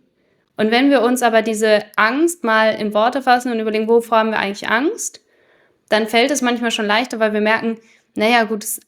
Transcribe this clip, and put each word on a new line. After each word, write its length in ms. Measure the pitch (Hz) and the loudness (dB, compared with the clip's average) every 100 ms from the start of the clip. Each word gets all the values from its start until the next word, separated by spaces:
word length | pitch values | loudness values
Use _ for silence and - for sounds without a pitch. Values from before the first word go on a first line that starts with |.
| _ _ _ _ _ - | _ _ _ _ _ -4
Und 140 | 214 | 0
wenn 180 | 233 277 | 2 2
wir 120 | 277 | 4
uns 200 | 226 247 | 2 2
aber 200 | 247 220 | 2 2
diese 420 | 214 214 220 208 208 - | 0 0 2 2 0 0
Angst 460 | 214 262 339 339 | 0 2 0 0
mal 280 | 226 220 220 | 0 2 2
in 180 | 214 208 | 0 -4
Worte 280 | 208 220 269 | 0 0 0
fassen 300 | 254 247 247 | 2 2 0
und 80 | 226 | -4
überlegen, 280 | 220 214 220 | -4 -4 2
wovor 300 | 233 226 226 | 0 2 0
haben 120 | 220 | 0
wir 80 | 214 | -2
eigentlich 300 | 196 202 - | -4 -6 -4
Angst, 520 | 220 302 480 - - _ _ _ _ _ _ _ | -2 -2 -4 -10 -12 _ _ _ _ _ _ _
dann 180 | 214 220 | -2 0
fällt 220 | 233 254 | 0 0
es 100 | 190 | 0
manchmal 280 | 240 240 233 | -2 -2 -2
schon 140 | 226 208 | -4 -2
leichter, 340 | 208 254 226 | -2 -2 -2
weil 140 | 220 | -2
wir 60 | 208 | 0
merken, 360 | 214 220 226 226 _ _ _ - | 0 0 -2 -6 _ _ _ -2
naja, 260 | 214 240 | 2 2
gut, 200 | 214 214 | 0 -4
es, 160 | - - | -8 -12